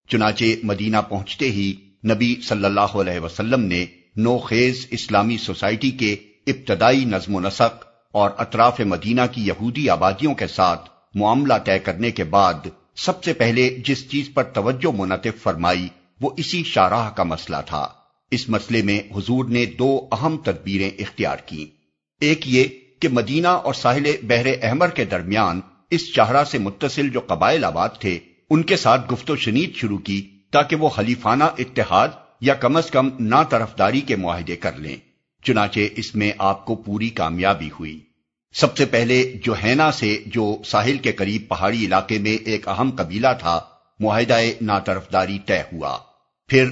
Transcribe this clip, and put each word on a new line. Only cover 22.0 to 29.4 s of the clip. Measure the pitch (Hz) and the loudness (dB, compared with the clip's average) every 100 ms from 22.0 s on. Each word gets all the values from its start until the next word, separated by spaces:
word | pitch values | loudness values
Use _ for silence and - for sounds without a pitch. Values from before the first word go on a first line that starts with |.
| _ _ | _ _
ایک | 139 156 135 | 0 0 2
یہ | 127 131 - _ _ | 4 2 -2 _ _
کہ | 160 | 0
مدینہ | 123 104 147 175 | 0 0 0 2
اور | 180 - | 2 0
ساحل | 131 123 135 143 147 | 0 2 2 0 0
بحر | 113 117 123 127 | 2 2 2 0
احمر | 113 135 175 | 0 2 2
کے | - 101 | 0 -2
درمیان | 90 87 104 98 87 - _ _ | -2 0 0 0 -2 -8 _ _
اس | 120 | -4
شاہراہ | - - 107 135 | 0 4 4 4
سے | 143 135 | 2 -2
متصل | 98 101 139 147 143 | -4 -4 -4 -2 -2
جو | 123 - | -2 -4
قبائل | 82 98 160 95 | 0 2 2 0
آباد | 80 107 - | -2 -2 -4
تھے، | 104 87 - _ - | -6 -6 -8 _ 0
ان | 170 | 0
کے | 160 190 | 2 2
ساتھ | 120 127 117 | 4 4 2
گفت | 120 - | -6 -4
و | |
شنید | 151 | -4